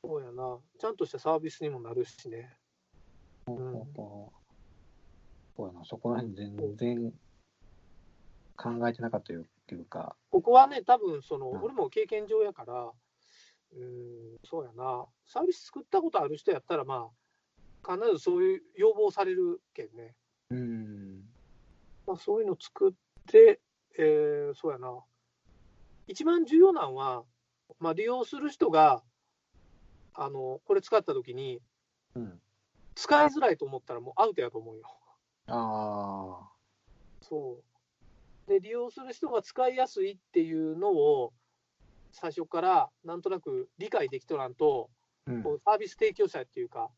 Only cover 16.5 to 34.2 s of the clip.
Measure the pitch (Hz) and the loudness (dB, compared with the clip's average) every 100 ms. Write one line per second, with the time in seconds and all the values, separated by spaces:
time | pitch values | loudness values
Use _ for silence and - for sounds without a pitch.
16.5 | 170 _ 165 131 131 113 _ _ _ _ | -2 _ -6 -4 -8 -10 _ _ _ _
17.5 | _ - - - 185 226 165 - 175 185 | _ -20 -20 -8 -2 0 2 0 2 2
18.5 | 190 _ - 214 208 214 196 190 185 175 | 0 _ 2 4 4 0 2 -2 0 -2
19.5 | 175 _ - 107 113 117 _ _ _ _ | -4 _ -14 -14 -16 -20 _ _ _ _
20.5 | 123 120 113 107 104 98 95 104 123 - | -8 -6 -8 -10 -14 -16 -18 -20 _ -20
21.5 | - - _ _ - - 370 - 415 415 | -20 -20 _ _ -16 -10 -8 -2 -2 -2
22.5 | - - - 392 370 _ - - 427 453 | -4 -8 0 0 0 _ -20 6 12 12
23.5 | 415 _ _ _ - 156 151 151 147 143 | 10 _ _ _ 0 2 4 2 -2 -6
24.5 | 143 160 131 127 127 _ _ _ _ _ | -6 -6 -6 -10 -14 _ _ _ _ _
25.5 | _ - _ - - - - 311 339 320 | _ -20 _ -20 -20 -16 -4 2 2 4
26.5 | 320 381 330 143 131 135 123 113 _ _ | 8 8 8 -2 -4 -4 -4 -8 _ _
27.5 | _ _ - 165 165 220 254 240 285 294 | _ _ -8 -4 -2 -2 -4 -6 -6 -8
28.5 | - 339 156 156 127 _ _ _ _ _ | 0 2 6 6 6 _ _ _ _ _
29.5 | _ _ - - - - - 139 139 131 | _ _ -20 -20 -20 -20 -10 -8 -6 -8
30.5 | 135 - 196 - 220 185 135 123 123 135 | -10 0 0 4 0 2 -4 -4 -10 -10
31.5 | 120 _ _ _ _ _ 123 110 87 _ | -10 _ _ _ _ _ -12 -12 -14 _
32.5 | _ _ _ - - - 294 294 285 254 | _ _ _ -20 -14 2 4 4 4 0
33.5 | 160 139 131 - 120 123 - | 0 -6 -10 -10 -12 -8 0